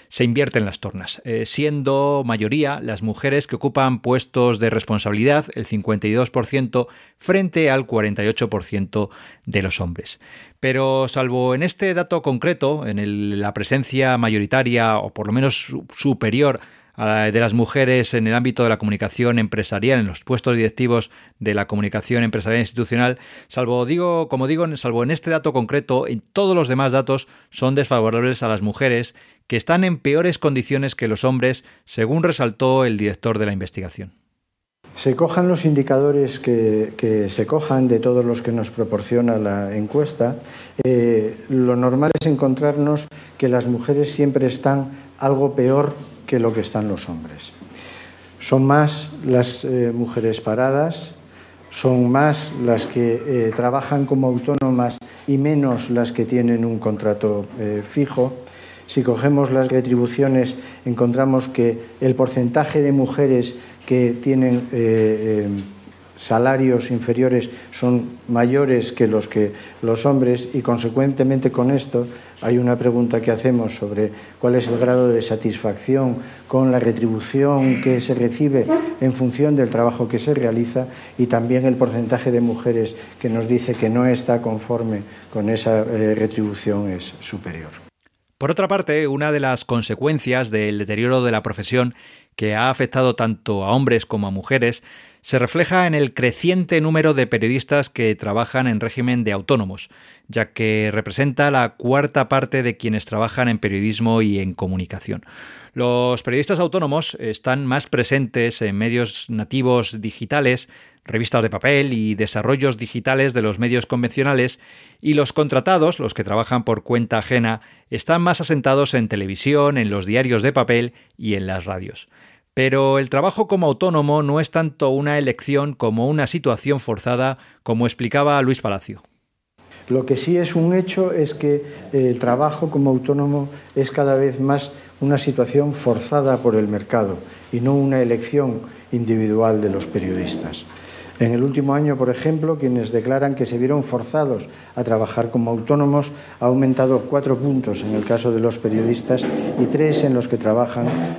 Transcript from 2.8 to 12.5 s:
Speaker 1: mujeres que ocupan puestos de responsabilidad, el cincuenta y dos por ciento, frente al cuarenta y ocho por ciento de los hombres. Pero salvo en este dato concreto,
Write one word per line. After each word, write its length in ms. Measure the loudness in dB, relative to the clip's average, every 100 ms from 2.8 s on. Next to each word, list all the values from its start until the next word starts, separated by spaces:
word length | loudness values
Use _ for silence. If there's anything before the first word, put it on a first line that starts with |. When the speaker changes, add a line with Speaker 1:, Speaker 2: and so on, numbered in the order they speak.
| -6 -4
Speaker 1:
mujeres 460 | -4 -2 0 0 -2
que 100 | -4
ocupan 440 | -2 2 2 0
puestos 580 | 0 0 0 2 2 2
de 100 | 0
responsabilidad, 800 | 0 -2 -2 -2 0 2 2 0 -8
el 100 | -6
cincuenta 420 | -4 -2 -2 0
y 60 |
dos 160 | 0 0
por 160 | -2 -2
ciento, 420 | -2 -2 -2 -4 -8 -20 _
frente 520 | 0 0 0 2 2
al 160 | 2 0
cuarenta 380 | 0 0 0
y 40 | -2
ocho 220 | 0 -2
por 140 | -2
ciento 460 | -4 -4 -4 -4 -4 -8 -20 -18 -6
de 160 | -2
los 200 | -2 -2
hombres. 400 | -4 -6 -12 -16 -20 -20 -20 _
Pero 460 | -2 0 0 0 -2
salvo 480 | -2 -2 0 0 0
en 80 |
este 300 | -2 -2 -2
dato 280 | -2 -2 -2
concreto, 640 | -2 -2 -2